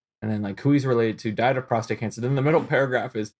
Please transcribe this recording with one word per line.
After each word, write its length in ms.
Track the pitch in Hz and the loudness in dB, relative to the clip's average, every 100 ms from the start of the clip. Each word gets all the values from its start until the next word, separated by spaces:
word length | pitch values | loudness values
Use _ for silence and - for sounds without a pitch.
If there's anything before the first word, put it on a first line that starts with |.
| _ _ | _ _
and 80 | 110 | -4
then, 120 | 107 | -4
like, 160 | 101 98 | -4 -2
who 120 | 139 | 2
he's 140 | 143 131 | 2 4
related 320 | 117 113 98 | 2 2 0
to, 100 | 113 | -4
died 240 | 104 120 131 | 0 0 0
of 120 | 127 | 0
prostate 320 | 117 107 110 | -2 -2 -4
cancer. 200 | 110 113 | -6 -6
Then 140 | 123 139 | -2 0
the 60 | |
middle 220 | 139 160 | 2 2
paragraph 500 | 117 143 135 123 110 110 | 2 2 2 0 -2 -6
is, 160 | 107 | -8